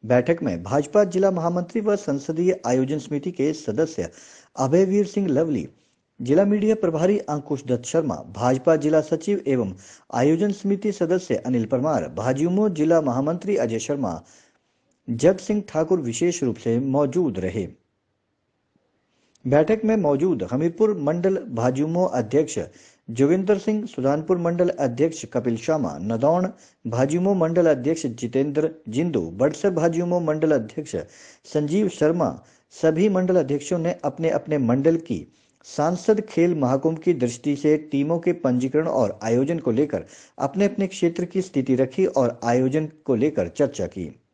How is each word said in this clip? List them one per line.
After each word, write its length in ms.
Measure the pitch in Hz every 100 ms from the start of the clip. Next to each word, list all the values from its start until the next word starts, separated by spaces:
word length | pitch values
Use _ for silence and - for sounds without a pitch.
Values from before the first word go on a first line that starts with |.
बैठक 380 | 110 123 127 170
में 200 | 135 85
भाजपा 420 | 90 135 143 208
जिला 260 | 202 180 196
महामंत्री 500 | 185 165 175 175 233
व 160 | 208 202
संसदीय 640 | 202 139 139 160 180 180 120
आयोजन 320 | 127 131 151
समिति 320 | 147 147 143
के 220 | 175 139
सदस्य 580 | 151 - 110 156 - 85 - - - _ -
अभयवीर 500 | 131 160 190 202 196
सिंह 220 | 202 190
लवली, 400 | 135 165 131 - _ _ _ _ _
जिला 220 | 123 151
मीडिया 300 | 202 208 214
प्रभारी 440 | 220 190 160 180 202
अंकुश 460 | - 151 - 139
दत्त 200 | - 123
शर्मा, 300 | 123 165 160
भाजपा 640 | 80 - 98 120 131 135 160
जिला 240 | 147 156
सचिव 440 | 151 160 - 202 -
एवं 280 | 131 104 92 - - _
आयोजन 380 | 117 135 165 208
समिति 400 | 202 196 196 214
सदस्य 440 | 196 165 180 180 -
अनिल 300 | - 127 110
परमार, 420 | 131 143 143 76
भाजयुमो 600 | - 113 131 165 185 214
जिला 320 | 165 156 165
महामंत्री 560 | 147 123 143 175 185 131
अजय 220 | 117 113
शर्मा, 440 | - 143 110 82 - _ _ _ _ _ _ _ -
जग 280 | 117 151 185
सिंह 260 | - 208 202
ठाकुर 320 | 156 160 185
विशेष 420 | 131 113 170 170
रूप 140 | 131 107
से 220 | - 117
मौजूद 600 | 135 135 147 170 165 95
रहे। 300 | 92 92 85 - _ _ _ _ _ _ _ _ _ _ _ _ _ _ _ _ 131
बैठक 340 | 143 160 220
में 120 | 220 220
मौजूद 520 | 160 139 180 143 92
हमीरपुर 480 | 127 165 165 214 196
मंडल 380 | 147 170 185 123
भाजयुमो 680 | - 120 123 131 151 170
अध्यक्ष 540 | 185 127 110 135 156 - 85 - - _ -
जोगिंदर 480 | 117 139 180 190 202
सिंह, 280 | 190 214 208
सुजानपुर 520 | - 131 147 156 180
मंडल 300 | 170 175 175
अध्यक्ष 560 | - 139 120 160 160 -
कपिल 240 | 127 117 113
शर्मा, 420 | - 156 117 73
नदौन 540 | 98 113 139 170 185 - - _ -
भाजयुमो 480 | 117 139 165 185
मंडल 320 | 196 160 170 160
अध्यक्ष 400 | 139 123 160 135
जितेंद्र 640 | 117 120 131 143 143 160 160 -
जिंदू, 420 | 113 170 131 82
बड़सर 400 | 87 135 156 202
भाजयुमो 500 | 175 165 165 175 175
मंडल 320 | 165 156 156
अध्यक्ष 440 | 147 107 - 151 - - - - -
संजीव 440 | - 156 147 180 208
शर्मा, 520 | - 151 170 139 69 - _ _
सभी 380 | - 160 156 208
मंडल 280 | 185 185 185
अध्यक्षों 420 | 139 143 - 180
ने 180 | 165 -
अपने 260 | 143 139 160
अपने 280 | 151 - 151
मंडल 380 | 120 127 143 165
की 380 | 165 101 71 _ _ _
सांसद 560 | - - 151 175 - 214
खेल 340 | 214 - 175
महाकुंभ 440 | 160 127 135 156 160
की 160 | 170
दृष्टि 420 | 160 123 117 147 143
से 200 | 147 151
टीमों 420 | 151 139 139 170
के 140 | 170
पंजीकरण 560 | 175 135 123 127 147 160
और 300 | - 107 -
आयोजन 360 | 110 117 139 165
को 120 | 135
लेकर 340 | 117 147 98 - - - -
अपने 260 | 139 190
अपने 220 | 202 202 190
क्षेत्र 380 | - 170 170
की 180 | 180 190
स्थिति 340 | 180 143 127 127
रखी 300 | 131 - 190
और 340 | - 123 117
आयोजन 420 | 117 123 131 147 156
को 280 | - -
लेकर 340 | 120 147 147 87
चर्चा 380 | - 143 - 87
की। 340 | - 82 - _